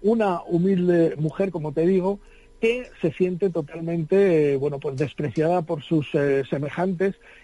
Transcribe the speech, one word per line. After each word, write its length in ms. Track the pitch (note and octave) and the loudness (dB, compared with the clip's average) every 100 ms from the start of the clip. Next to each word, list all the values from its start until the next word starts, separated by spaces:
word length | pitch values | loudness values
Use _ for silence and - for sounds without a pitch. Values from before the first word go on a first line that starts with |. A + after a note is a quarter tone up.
una 420 | G3 A3+ G3+ E3+ | 0 2 2 -2
humilde 720 | - E3+ F#3 F#3+ F3+ F3 E3 - | -2 0 2 2 4 4 4 2
mujer, 320 | D#3 - G3 | -4 -2 -4
como 200 | E3+ D3+ | -4 -6
te 160 | D3 E3 | 0 2
digo, 320 | F#3+ F3+ G3+ - - - - | 2 0 -4 -8 -20 -20 -4
que 280 | A3+ A#3+ B3 - | -2 -2 -6 -4
se 100 | E3 | -4
siente 360 | - F#3 F3+ G3 | 0 -2 0 -2
totalmente, 1040 | E3+ D3 E3 E3 E3+ D#3 G3 G3+ E3 D3 | -2 -6 -8 -6 -4 0 4 4 4 2
eh, 40 | C#3 | 2
bueno, 220 | C#3+ C#3+ | -2 -4
pues 180 | D3 C3 | -6 -4
despreciada 640 | C#3+ - D3 C3 D#3 F3+ | -4 -4 -6 0 0 0
por 180 | D#3 E3 | -2 -6
sus, 320 | - D#3+ C#3 | 0 0 0
eh, 300 | D#3 C#3+ C#3 C3+ | 0 2 0 0
semejantes 680 | C#3+ D3 F3 F#3 E3+ G3 - - - | -4 -4 -4 -2 0 -2 -4 -14 -20